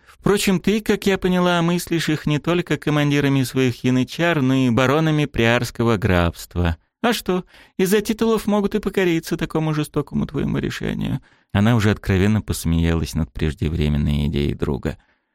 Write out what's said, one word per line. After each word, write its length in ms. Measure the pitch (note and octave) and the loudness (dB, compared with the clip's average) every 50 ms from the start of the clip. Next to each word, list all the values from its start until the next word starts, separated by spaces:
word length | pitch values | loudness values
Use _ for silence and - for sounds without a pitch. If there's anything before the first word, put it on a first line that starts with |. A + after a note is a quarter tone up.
| _ | _
Впрочем, 540 | - - _ - F3 G3+ G3+ - G#3 F#3+ E3 | -20 -20 _ 0 0 0 2 2 0 0 0
ты, 200 | - G3 G3+ A3+ | 2 0 0 0
как 260 | G#3+ - G#3 G3+ - | 0 0 -2 0 0
я 100 | G3+ F#3+ | 0 -2
поняла, 460 | F#3 - F#3 F3+ F3+ F3+ F3+ F3 F3 E3 | 0 0 0 0 2 2 2 2 2 2
мыслишь 460 | E3+ F3 F3 - - E3+ E3 - - | 0 0 -2 -2 -2 -2 -2 0 -2
их 180 | D#3 D3 - | -2 -2 0
не 120 | D#3 D3 C#3+ | -2 -2 -2
только 380 | - D#3+ F3 F3 E3+ - D3+ | 0 -2 -2 -2 -2 -2 -4
командирами 680 | D3 - D#3 D3 D3+ D3 D3 C#3+ D3 C#3+ C#3 C#3 C#3 B2+ | -4 -2 -2 0 0 2 2 2 2 2 2 2 0 0
своих 380 | A#2+ - C3 C3 B2+ A#2+ - - | 0 0 0 0 0 0 0 0
янычар, 580 | B2+ B2+ B2+ B2+ B2+ - - E3 F3 E3 D#3 C3 | 0 2 2 0 -2 -2 -2 0 0 2 2 2
но 120 | B2+ C3 | 2 2
и 160 | C3+ C3 B2 | 2 2 2
баронами 540 | A#2 B2+ C3 B2+ C#3 D#3+ D#3+ D#3+ D3+ D3+ D3 | 2 2 2 2 2 2 2 2 0 0 -2
Приарского 720 | - - - A#2 A2+ A#2 B2 B2 - - - A#2 A#2 A#2 | -2 0 0 2 2 2 2 0 -4 -4 -2 0 2 2
графства. 800 | F#2+ G2+ G2 F#2 F2 E2+ E2+ - - - - - F2 F2 E2+ E2 - _ _ _ _ | 2 2 2 2 2 2 0 -2 -6 -14 -8 -4 -2 0 0 -2 -4 _ _ _ _
А 120 | - F4 F4 | -2 -2 -2
что, 320 | - - - F#3 - - - - - - - _ - | -2 -2 -2 -2 -2 -4 -6 -16 -20 -20 -14 _ -2
из-за 220 | F#3 F3+ G3+ G#3+ | 0 2 2 2
титулов 460 | G#3 - A3 A3 A3+ A3+ A3 G#3+ - | 2 0 -2 0 2 2 2 0 0
могут 280 | G3+ G#3 G#3 G3+ G3 - | 0 0 2 0 0 -2
и 60 | G#3+ | -2
покориться 560 | - G3+ F#3+ G3+ F#3+ F3+ E3 E3 - - E3+ | -4 -2 -2 0 2 2 0 0 -2 -4 -4
такому 360 | D#3+ E3 - - D#3+ D#3 D#3 D3+ | -4 -4 -4 -2 -2 -2 0 -2
жестокому 540 | D3+ D3+ - - D3+ C#3+ - - D3 C#3 | -2 -4 -2 -4 -4 -4 -2 -4 -4 -4
твоему 320 | - - C#3+ - - - C#3 | -4 -4 -4 -4 -2 -2 -4
решению. 640 | - - - - G#1+ G#1+ G1+ - G#1 G#1+ - C3+ - _ _ _ _ _ - | -4 -4 -6 -6 -6 -6 -6 -4 -4 -4 -6 -6 -8 _ _ _ _ _ -2
Она 240 | G2+ G#2 A2+ B2 | 0 2 4 2
уже 140 | A2+ G2+ G#2+ | 4 2 2
откровенно 520 | G2+ - - - G2 F2+ F#2+ G#2 G#2+ G#2 - | 0 0 -2 0 2 2 2 2 2 0 0
посмеялась 720 | - F2 - - E2+ E2 E2 E2+ E2+ E2 E2 D#2 - - | -2 -6 -4 -2 0 2 2 2 2 2 0 -2 -2 -4
над 180 | D2+ D#2+ - _ | -4 -4 -4 _
преждевременной 920 | - D#2+ D#2 C#2+ - - D2+ D#2+ - D2+ D2 D2 D2 D2+ D2+ D2 D2 D2 | -4 -4 -4 -2 -2 -4 -2 -2 0 0 0 0 0 0 0 0 0 0
идеей 280 | C#2+ - C#2+ C#2+ C#2 - | 0 0 0 -2 -2 -2
друга. 440 | - - D#2 C#2 A#1+ - - - - _ _ _ _ _ _ | -2 -2 -4 -4 -4 -4 -6 -8 -8 _ _ _ _ _ _